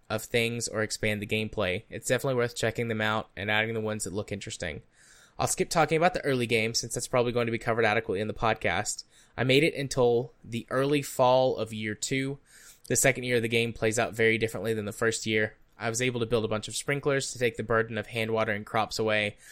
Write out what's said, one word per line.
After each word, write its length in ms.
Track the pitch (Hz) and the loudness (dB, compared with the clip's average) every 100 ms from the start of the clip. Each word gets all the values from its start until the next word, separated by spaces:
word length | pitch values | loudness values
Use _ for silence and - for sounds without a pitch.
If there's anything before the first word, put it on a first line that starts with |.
| - | -8
of 140 | 107 | -6
things 440 | - 120 117 120 - | -2 0 0 -2 -4
or 160 | 107 | -4
expand 380 | 110 - 110 104 | -4 -2 -2 -2
the 60 | 104 | -2
gameplay. 560 | 107 107 - 92 92 - | -4 -2 -2 -2 -2 -6
It's 180 | 101 - | -8 -2
definitely 280 | 127 139 127 | 0 0 0
worth 200 | 120 - | -2 0
checking 320 | 143 139 117 | -2 0 -2
them 140 | 110 | 0
out 260 | 107 110 - - | 0 -2 -4 -8
and 140 | 101 | -2
adding 240 | 107 110 | 0 0
the 60 | 113 | -2
ones 240 | 107 107 | -4 -4
that 100 | 95 | -6
look 180 | 92 101 | -6 -6
interesting. 480 | 98 - - 90 73 - _ - - - - | -8 -8 -8 -8 -8 -14 _ -20 -20 -12 -2
I'll 80 | 127 | -2
skip 240 | - 180 | 0 0
talking 260 | 175 151 160 | 2 2 4
about 160 | 175 | 2
the 120 | - | 2
early 220 | 143 131 117 | 0 0 2
game 280 | 113 110 | 2 2
since 180 | 117 120 | -2 -4
that's 160 | - - | -6 -2
probably 240 | 127 120 | 0 2
going 140 | 120 117 | 0 -2
to 60 | |
be 40 | 113 | -2
covered 300 | - 113 110 | 0 2 4
adequately 340 | 110 - 95 | 2 0 -2
in 80 | 107 | -2
the 60 | |
podcast. 720 | - 117 110 101 87 104 - - - - - | 0 0 0 0 0 -2 -6 -10 -20 -10 -2
I 60 | |
made 200 | 123 135 | 4 4
it 100 | 156 | 4
until 580 | - 139 - 120 120 127 _ | 0 -2 2 4 4 0 _
the 220 | 92 117 - | -8 -8 -4
early 320 | 131 139 147 | 0 2 0
fall 560 | 135 - 123 131 131 - | 0 2 4 6 4 0
of 160 | 110 | -4
year 220 | 110 110 | -4 -6
two. 420 | 104 - 135 135 143 _ - - - - | -4 -2 -2 -2 -6 _ -20 -20 -10 -2
The 80 | 123 | 2
second 280 | 139 127 | 4 2
year 120 | 123 120 | 0 0
of 60 | |
the 60 | 117 | 2
game 240 | 117 117 | 2 2
plays 260 | 113 110 113 | 0 0 2
out 140 | 113 | 0
very 240 | 104 113 113 | 2 4 4
differently 380 | 110 113 110 | 0 -2 -2
than 100 | 110 | -2
the 80 | 101 | -4
first 320 | - 113 113 | 0 0 0
year. 300 | 110 110 107 - _ - | 0 0 0 -4 _ -8
I 100 | 113 | -4
was 140 | 113 | -2
able 180 | 127 120 | 0 -2
to 60 | 113 | 0
build 180 | 120 | 0
a 40 | 110 | 0
bunch 200 | 107 107 | -2 -4
of 80 | 110 | -6
sprinklers 560 | - 143 147 135 131 | -4 -2 0 0 -2
to 60 | 117 | -2
take 180 | 120 113 | -2 0
the 60 | |
burden 340 | 113 113 113 110 | 0 2 2 -4
of 120 | 104 | -4
hand 240 | 117 110 | -2 0
watering 320 | 110 110 104 | 0 0 -2
crops 340 | 107 113 104 - | -2 -2 0 0
away. 400 | 110 107 104 - - | 2 2 0 -4 -16